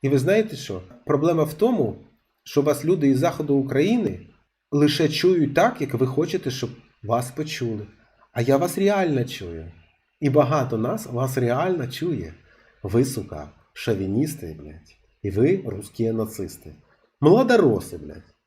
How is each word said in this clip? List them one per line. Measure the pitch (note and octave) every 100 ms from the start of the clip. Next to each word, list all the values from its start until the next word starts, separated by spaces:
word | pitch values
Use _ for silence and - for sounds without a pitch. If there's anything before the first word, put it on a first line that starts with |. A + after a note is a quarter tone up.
І | C#3
ви | C3+
знаєте | C#3 G#3 A3 D3
що? | - F#2 - - -
Проблема | C#3+ D#3+ D#3+
в | D3+
тому, | - A3+ A3+ A#2 G2+ - _ _ _
що | - -
вас | C#3+ C3
люди | D#3 F#3 C#3+
із | C3
заходу | E3+ - D3
України | C#3 C3 C3 E3+ A#3+ F3+ - - _ _ _ _
лише | C#3+ D3 - D#3
чують | D#3 F3+ F3+ C#3+
так, | - G#3+ -
як | C3+
ви | A#2+ B2+
хочете, | B2+ D#3 F#3+ C#3
щоб | B2 A#2 - _ _
вас | G#2 A#2 B2
почули. | - D#3 - A#2+ G#2+ G#2 _ _ _ _
А | -
я | A#2 C#3
вас | F3 -
реально | G3 G3+ F3 C3+
чую. | C3 - F2+ E2 E2 - _ _ _ _
І | D3
багато | C#3 C3 D3+ B2+ A#2
нас | A#2 G#3+ -
вас | A#2+ C3 C3
реально | A#2+ B2 F3+ F3+ B2
чує. | - F3 C3+ D#2+ E2 _ _ _ _
Ви, | G2 A2
сука, | C3 A#2 - D2+ D2 _ _
шовіністи, | - - G2+ F#2+ G#2 D#3 - E2+ D#2
блядь. | D2 D#2+ - _ _ _
І | G2+
ви | F#2+ C3+ F#3+ A#2+
русські | F#2+ G#2 - A2+
нацисти. | A2+ G#2+ - F#2 - D#2 D#2 _ _ _ _
Молодороси, | D3 G#3 B3 A#3+ D#3+ G2+ - E2+
блядь. | D2 D#2 - _